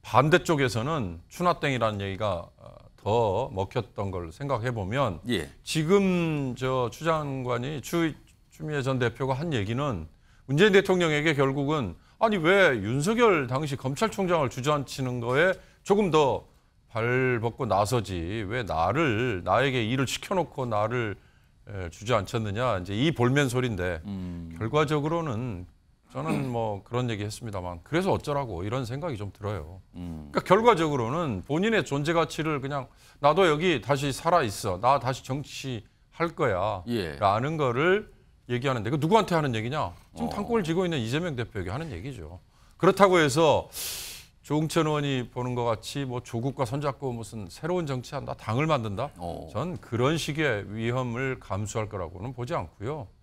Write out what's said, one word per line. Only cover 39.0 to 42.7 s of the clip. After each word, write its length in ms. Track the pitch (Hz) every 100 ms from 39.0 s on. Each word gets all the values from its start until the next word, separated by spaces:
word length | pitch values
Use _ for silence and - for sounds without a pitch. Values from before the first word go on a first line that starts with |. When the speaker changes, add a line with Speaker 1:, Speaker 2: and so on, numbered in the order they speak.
| 156 220 175 170
Speaker 1:
하는 200 | 147 113
얘기냐? 380 | 113 151 101 - -
지금 140 | - 233
Speaker 2:
어. 20 |
Speaker 1:
당권을 360 | - 208 233 160
쥐고 180 | 165 185
있는 120 | 160
이재명 380 | 110 139 175 127
대표에게 320 | 113 101 90
하는 200 | 117 165
얘기죠. 480 | 87 120 123 78 90 _ _ -